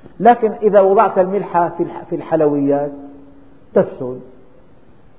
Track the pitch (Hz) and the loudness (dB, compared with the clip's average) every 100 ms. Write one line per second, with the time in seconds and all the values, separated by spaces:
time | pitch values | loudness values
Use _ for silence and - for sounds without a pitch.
0 | - - 208 240 214 - 214 196 190 196 | -20 0 4 4 2 0 2 4 4 4
1 | 190 190 185 196 175 175 170 - 170 - | 2 2 0 -2 -4 -2 -2 -2 -8 -8
2 | - 160 - 160 151 143 139 143 143 - | -10 -10 -4 0 0 0 0 -2 -4 -10
3 | - - - - - - - 208 - - | -20 -20 -20 -20 -20 -20 -4 0 0 -4
4 | 127 131 - - - - - - - - | -12 -12 -16 -20 -20 -20 -20 -20 -20 -20
5 | - | -20